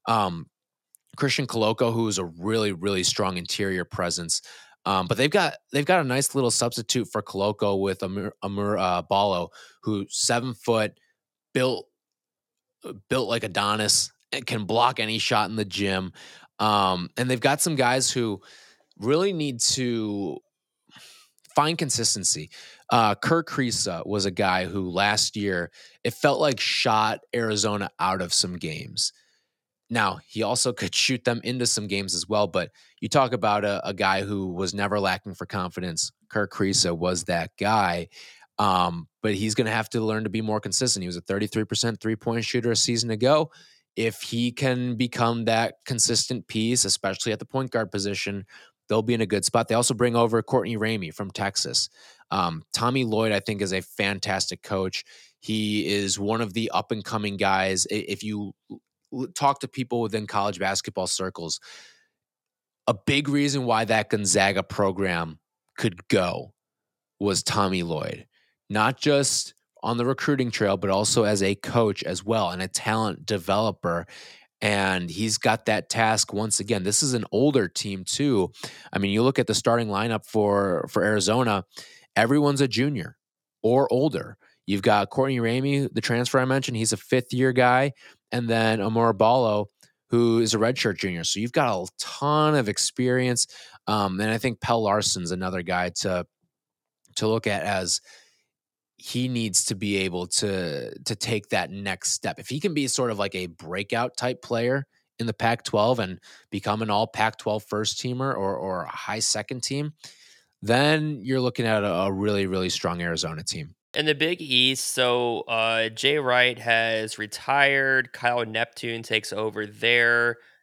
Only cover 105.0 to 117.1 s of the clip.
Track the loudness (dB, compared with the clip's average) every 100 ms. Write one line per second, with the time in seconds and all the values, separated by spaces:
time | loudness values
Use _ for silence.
105 | _ -8 -6 -2 0 -2 0 2 4 2
106 | -2 -6 -16 -20 _ -6 -2 -2 0 0
107 | 0 0 -2 0 -4 -4 -2 -4 -2 -4
108 | -4 -2 -2 -2 -2 -2 -4 -4 -6 -8
109 | -6 -4 -2 -2 -4 -8 -4 -4 -4 -8
110 | -18 -20 -20 -20 _ _ 0 4 4 4
111 | 0 -4 -2 0 0 0 2 2 2 2
112 | 0 0 0 0 0 0 -2 -2 -2 -2
113 | -2 -2 -4 -6 -8 -8 -10 -16 _ -2
114 | -2 0 -2 -2 0 2 4 2 -2 0
115 | 2 2 0 -2 -2 -2 0 0 -2 0
116 | 0 2 2 4 4 2 2 2 2 0
117 | -4